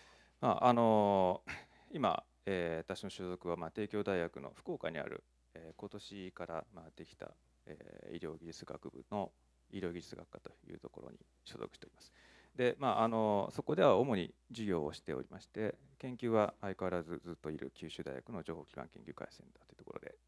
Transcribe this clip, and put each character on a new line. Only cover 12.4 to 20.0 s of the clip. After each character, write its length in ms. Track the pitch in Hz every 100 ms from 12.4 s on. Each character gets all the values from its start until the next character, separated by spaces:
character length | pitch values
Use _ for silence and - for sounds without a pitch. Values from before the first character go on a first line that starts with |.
| -
で、 200 | - 123 -
ま 100 | 131
あ、 140 | 104
あ 60 | 113
の、 420 | 113 107 101 -
そ 100 | -
こ 140 | - 156
で 60 |
は 160 | 156 98
主 180 | 135 104
に 160 | 85 - _
授 180 | 117 107
業 200 | 85 73
を 80 |
し 60 | -
て 120 | -
お 80 | 67
り 80 | 69
ま 80 | 85
し 80 | -
て、 280 | - 107 - - _
研 180 | 127 123
究 140 | 120
は 240 | 110 104 -
相 120 | 101
変 120 | 95 92
わ 40 |
ら 120 | 87
ず 180 | 78 85
ず 100 | 87
っ 20 | 82
と 140 | 78
い 80 | 76
る 120 | 67
九 160 | - 80
州 120 | -
大 120 | 76
学 180 | 65 -
の 100 | 107
情 120 | 82
報 100 | 82
基 120 | 71 -
盤 120 | 64
研 140 | -
究 100 | -
開 140 | - -
発 100 | -
セ 80 |
ン 80 | -
タ 80 | -
ー 40 | _
と 60 |
い 20 |
う 20 | -
と 80 |
こ 80 | -
ろ 80 | -